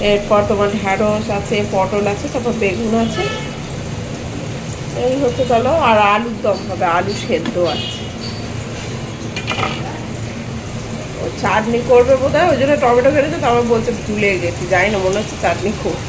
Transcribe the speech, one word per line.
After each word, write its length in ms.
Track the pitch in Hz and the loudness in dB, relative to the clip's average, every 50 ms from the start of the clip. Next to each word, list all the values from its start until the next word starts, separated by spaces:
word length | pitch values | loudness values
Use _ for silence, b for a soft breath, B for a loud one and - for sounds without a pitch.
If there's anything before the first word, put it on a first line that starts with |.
| 208 208 | 4 4
এরপর 300 | 208 202 208 - 214 208 208 208 | 2 2 2 2 2 2 4 2
তোমার 180 | 226 202 208 202 202 214 | 2 2 2 0 0 0
ঢ্যাঁড়স 460 | 196 196 190 190 214 214 214 214 220 220 208 202 | 0 0 0 2 2 2 2 0 0 -2 -2 -4
আছে, 180 | 202 - 240 208 202 202 - | -2 -2 -2 -2 -2 0 0
পটল 300 | 196 190 185 202 202 202 208 208 | 0 0 2 0 0 0 0 -2
আছে, 140 | 208 - - - | -2 -4 -4 -4
তারপর 220 | 262 220 240 214 - 226 | -2 -2 -2 -2 0 0
বেগুন 300 | 233 233 226 233 220 214 226 226 | 0 0 0 0 0 2 2 2
আছে, 180 | 226 226 - - 403 - - - - - - - - - - - - - - - - - - - - - - - - - - - - - - - - - - 240 | 0 0 -2 -2 -2 -2 -4 -6 -8 -8 -8 -8 -8 -8 -8 -6 -6 -6 -6 -6 -8 -8 -8 -8 -8 -8 -6 -6 -6 -8 -8 -8 -8 -8 -8 -8 -6 -4 -2 0
এই 80 | 247 262 277 277 | 0 0 2 2
হচ্ছে 200 | 247 240 - 262 240 247 | 0 2 0 0 2 4
চলো। 200 | 226 247 262 302 330 294 240 | 4 4 4 2 4 4 6
আর 80 | 226 214 208 202 202 | 6 6 6 6 4
আলুর 220 | 214 233 240 226 202 - | 4 2 -2 -4 -2 0
দম 140 | 226 196 - - - | 0 0 0 -2 -6
হবে, 180 | 190 - - 175 - | -4 0 0 2 2
আলু 160 | - 180 - 208 - - | 2 0 0 -4 -4 -2
সেদ্ধ 300 | - 208 160 165 165 - 180 175 165 147 | -2 -2 -2 -2 -2 0 0 0 0 0
আছে। 180 | - - - - - - - - - - - - - - - - - - - - - - - - - - - - - - - - - - - - - - - - - - - - - - - - - - - - - - - - - - - - - - - - - - - - - | -2 -4 -6 -8 -8 -8 -10 -8 -8 -8 -8 -8 -8 -8 -8 -8 -8 -8 -8 -8 -8 -8 -8 -8 -8 -8 -8 -8 -8 -8 -8 -8 -8 -6 -6 -4 -2 -2 -4 -4 -4 -6 -6 -6 -8 -8 -8 -8 -6 -6 -6 -8 -8 -8 -8 -8 -8 -8 -8 -8 -8 -8 -8 -8 -8 -8 -8 -8 -6
ও 40 | - - - - - | -6 -6 -6 -2 -2
চাটনি 360 | 202 185 214 220 220 233 233 240 247 | 2 2 2 2 2 0 0 2 6
করবে 240 | 254 240 247 254 269 262 | 6 6 8 6 4 4
বোধ 140 | 254 285 269 294 | 4 2 2 4
হয়, 100 | 339 359 311 | 4 4 4
ওই 60 | 240 | 2
জন্য 120 | 262 277 294 285 294 | 4 2 2 4 4
টমেটো 280 | 240 240 247 247 269 294 | 4 4 6 6 4 4
কেটেছে, 240 | 302 269 302 302 339 285 | 4 2 0 0 0 0
তারপর 200 | 254 233 240 240 233 233 | 2 2 2 4 4 2
বলছে 180 | 226 - - 220 202 - | 2 2 -2 -4 -4 -4
ভুলে 260 | - 208 208 208 202 196 180 175 | -4 -2 0 2 0 0 0 -2
গেছি, 200 | 170 175 - 180 180 190 | -4 -4 -4 -2 0 2
জানি 160 | 180 180 208 220 | 2 4 2 2
না, 60 | 196 185 | 2 2
মনে 120 | 185 190 202 | 2 0 0
হচ্ছে 160 | 214 214 - - - | -2 -4 -6 -2 0
চাটনি 280 | 190 170 - - 202 214 - - | 0 0 0 -2 -2 -2 -2 -2
করবে। 220 | 226 - - - | -4 -4 -4 -6